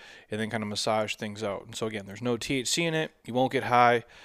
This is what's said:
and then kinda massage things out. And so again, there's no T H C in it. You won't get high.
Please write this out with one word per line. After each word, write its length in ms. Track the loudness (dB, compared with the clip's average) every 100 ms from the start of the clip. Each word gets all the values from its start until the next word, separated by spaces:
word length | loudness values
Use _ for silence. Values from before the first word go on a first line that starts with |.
| -20 -20 -10
and 100 | -6
then 120 | -4
kinda 160 | -4 -4
massage 480 | -4 0 0 0 -4
things 260 | -8 -6
out. 240 | -6 -6 -8
And 100 | -6
so 120 | -6
again, 180 | -6 -10
there's 160 | -6
no 160 | -2 -2
T 220 | -2 -2
H 80 | 0
C 160 | 0
in 100 | 0
it. 180 | 0 -4 _ -6
You 80 |
won't 180 | 0 0
get 120 | 0
high. 400 | 4 6 8 6 0 -16